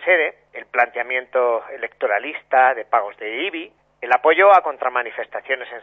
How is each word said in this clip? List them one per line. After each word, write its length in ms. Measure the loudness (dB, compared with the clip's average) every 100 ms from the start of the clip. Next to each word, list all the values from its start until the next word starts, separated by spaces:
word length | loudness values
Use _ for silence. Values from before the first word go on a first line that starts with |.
| 0
Sede, 400 | 2 2 -4 _
el 140 | -20 -6
planteamiento 1000 | 0 0 -2 -6 -6 -2 0 0 0 -4
electoralista 1040 | -10 -10 -6 -2 -2 -4 -10 -2 2 4 2
de 100 | -2
pagos 320 | -2 -2 -8
de 300 | -10 -6 -6
ibi, 260 | -8 -14 _ _ _
el 140 | -2
apoyo 420 | 2 4 4 6 6
a 60 |
contramanifestaciones 1040 | 4 -4 -4 -4 -4 -8 -10 -10 -6 -6 -6
en 80 | -14